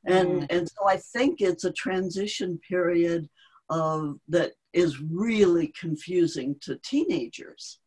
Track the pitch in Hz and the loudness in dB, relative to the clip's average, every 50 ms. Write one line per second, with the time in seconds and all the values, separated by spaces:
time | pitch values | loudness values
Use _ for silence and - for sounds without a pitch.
0 | _ - 370 185 - - - - - - 175 175 165 165 _ - 196 196 190 180 | _ 4 4 4 4 4 0 -2 -2 0 -2 -2 -2 -4 _ 0 2 2 2 0
1 | - - - 233 262 285 339 - 202 185 170 - - 180 - - - 180 185 185 | -2 -8 -2 0 0 0 2 2 0 0 0 0 -4 -4 -4 -4 -6 -4 -2 -2
2 | 190 180 170 190 202 208 - - 190 180 170 170 _ - 185 180 175 170 175 170 | -2 -4 -4 -4 -6 -4 -4 -6 -4 -4 -6 -8 _ -4 -2 0 0 2 2 2
3 | 170 170 170 170 156 - _ _ _ _ _ _ _ - 156 165 160 156 156 156 | 2 2 0 -2 -4 -8 _ _ _ _ _ _ _ -4 -2 -2 0 0 0 -2
4 | 156 147 139 - _ - 165 175 120 - - _ _ _ - 175 175 160 135 131 | -4 -4 -6 -10 _ 0 2 2 2 0 -4 _ _ _ 2 2 2 2 0 -4
5 | 151 156 160 180 220 233 226 214 202 180 170 170 165 156 _ - 180 165 151 151 | -8 -6 -4 -2 0 0 4 4 6 6 6 4 2 -2 _ -10 -6 -6 -6 -6
6 | - 170 185 180 170 156 - 143 123 139 143 - - - 135 - - - 269 294 | -6 -2 2 2 2 2 0 -4 -6 -6 -6 -8 -8 -10 -10 -10 -8 -2 -2 0
7 | 330 392 180 147 120 - - - - - - _ - - - _ _ | 0 0 -2 -2 -4 -6 -10 -18 -18 -18 -18 _ -18 -20 -20 _ _